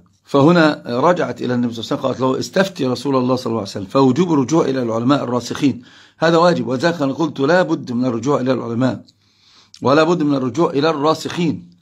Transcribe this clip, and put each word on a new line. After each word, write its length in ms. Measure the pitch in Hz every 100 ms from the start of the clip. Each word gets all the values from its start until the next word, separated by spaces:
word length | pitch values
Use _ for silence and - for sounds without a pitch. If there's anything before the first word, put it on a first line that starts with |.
| _ _
فهنا 580 | - 139 143 175 151 147 -
رجعت 560 | 120 156 170 127 120
إلى 120 | 123
النبي 200 | 123 120
صلى 80 | 110
الله 100 | 110
عليه 40 | 143
وسلم 120 | 131
قالت 120 | 117
له: 180 | 131 131
استفتي 480 | 123 185 190 - 131
رسول 300 | 123 143 131
الله 200 | 127 127
صلى 100 | 117
الله 140 | 113
عليه 100 | 101
وسلم. 160 | 107 95
فوجوب 460 | 139 135 127 180
الرجوع 320 | 151 131 165
إلى 180 | - 131
العلماء 420 | 117 113 120 139
الراسخين، 580 | 123 123 - - 147 110 - - - _
هذا 180 | 165 165
واجب. 300 | 175 165 113
وذلك 360 | 127 170 170
أنا 100 | 139
قلت: 280 | 135 156 127
لا 220 | 139 180
بد 300 | 160 156 127
من 120 | 120
الرجوع 360 | 127 117 120 135
إلى 120 | 127
العلماء، 520 | 120 117 117 127 107 - _ _ _ _ _ _ -
ولا 200 | 117 147
بد 200 | 160 180
من 120 | 147
الرجوع 360 | 139 127 123 170
إلى 200 | 135 160
الراسخين، 800 | 151 147 156 - 170 170 - - _